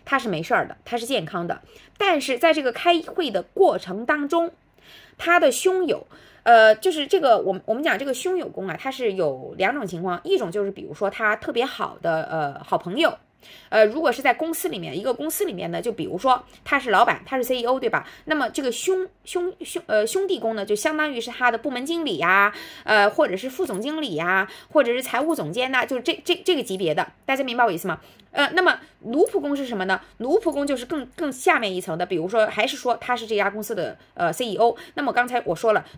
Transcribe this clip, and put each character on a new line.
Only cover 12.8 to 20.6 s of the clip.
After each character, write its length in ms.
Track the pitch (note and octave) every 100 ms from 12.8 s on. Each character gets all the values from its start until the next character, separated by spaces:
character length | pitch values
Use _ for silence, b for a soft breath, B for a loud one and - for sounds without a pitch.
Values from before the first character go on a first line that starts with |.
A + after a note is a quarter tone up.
| F3 A3+
友， 200 | D#4+ - _ _ B B B
呃， 160 | G#3+ G#3+
如 160 | C4+
果 100 | D#4
是 100 | A#3+
在 120 | C4+
公 200 | A#3+ D#4+
司 140 | D#4+ F4+
里 100 | A#3+
面， 200 | E3 C#3+
一 40 |
个 120 | B3
公 160 | B3+ D4+
司 160 | - G4
里 80 |
面 180 | F3+ E3+
呢， 100 | E3+
就 100 | A#3
比 120 | G#3
如 140 | F3 F#3
说 260 | C4 B3 B B
他 140 | - C#4+
是 140 | B3+
老 140 | F#3+ B3
板， 180 | F3 -
他 120 | C4
是 60 |
C 140 | B3+ B3+
E 80 | A#3
O， 140 | C4
对 100 | A#3
吧？ 180 | D3+ B B -
那 100 | D4+
么 140 | A#3+
这 120 | -
个 100 | C4
兄， 360 | A3+ - F#4 F#4 _
兄， 320 | - F4+ F4 -
兄， 200 | - E4+ -
呃， 180 | G#3+ A3
兄 220 | F#4 G4
弟 120 | D4
宫 160 | A3+
呢， 100 | A3